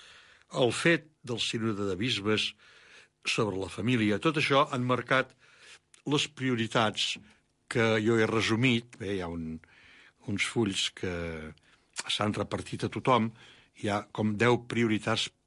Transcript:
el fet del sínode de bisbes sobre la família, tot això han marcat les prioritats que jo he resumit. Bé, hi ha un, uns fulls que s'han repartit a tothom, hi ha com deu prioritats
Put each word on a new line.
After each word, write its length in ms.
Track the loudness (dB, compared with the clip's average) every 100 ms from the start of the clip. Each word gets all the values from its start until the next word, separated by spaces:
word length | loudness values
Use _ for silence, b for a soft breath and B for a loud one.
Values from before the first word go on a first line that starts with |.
| B B B B B 2
el 160 | 2
fet 380 | 4 2 2 0 _
del 160 | -8 -4
sínode 420 | -4 -2 -2 -2 -2
de 60 | -2
bisbes 540 | -2 -2 0 0 -2 -8 B B B B B _ -6
sobre 340 | -2 0 -2
la 100 | -6
família, 480 | -4 0 2 4 2
tot 200 | 0 0
això 240 | 2 4 4
han 140 | 0 0
marcat 480 | 0 2 0 0 _ B B B B _ -12 -2
les 160 | -2 -2
prioritats 880 | -4 -2 0 0 2 2 2 -4 -4 b b _ _ _
que 300 | 0 2 4
jo 140 | 4 4
he 80 | 4
resumit. 720 | 2 2 2 4 2 -2 -10
Bé, 200 | -6 -4
hi 40 |
ha 60 | -4
un, 300 | -6 -8 -10 B B B B B B -8
uns 160 | -4 -4
fulls 400 | 0 -2 -2 -6 -6
que 160 | -6 -6 -6 -8 -12 -16 b b b -14 -6
s'han 260 | -2 -2
repartit 540 | -2 -4 -6 -6 -6 -4
a 20 |
tothom, 380 | -2 2 4 2 B B B B -8
hi 80 | -4
ha 80 | -4 -4 -2
com 160 | -2 2
deu 240 | 2 2 0
prioritats 560 | -2 0 0 0 -2 -4 -8